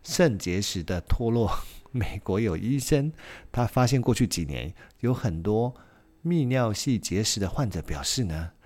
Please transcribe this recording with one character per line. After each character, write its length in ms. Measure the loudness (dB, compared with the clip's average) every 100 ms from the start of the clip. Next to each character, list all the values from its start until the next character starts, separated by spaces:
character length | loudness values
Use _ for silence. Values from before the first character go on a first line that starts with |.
肾 380 | -4 2 4 2
结 220 | -2 -2
石 200 | -2 -4
的 200 | -4 -4
脱 280 | 0 2 2
落。 220 | 2 2 0 -4
<laughs> 200 | -12 -8
美 280 | -4 -2 -4
国 160 | -2 0
有 160 | 0 0
医 240 | 0 -2
生， 320 | 2 2 2 -4 -14 -18 -6
他 160 | -2 0
发 180 | 2 4
现 160 | 4
过 140 | 2 2
去 100 | 2
几 200 | 0 -4
年 280 | -6 -8 -10 -18 _
有 120 | -2
很 300 | 0 -2 -2
多 320 | 0 2 0 -4 -16 _ _ _ 0
泌 220 | 2 2
尿 240 | 2 2
系 260 | 0 0 0
结 240 | 0 -2
石 180 | 0 0
的 100 | -2
患 200 | 0 -2
者 120 | -2
表 200 | -6 -6
示 220 | -4 -2
呢， 280 | -2 -2 -6 -10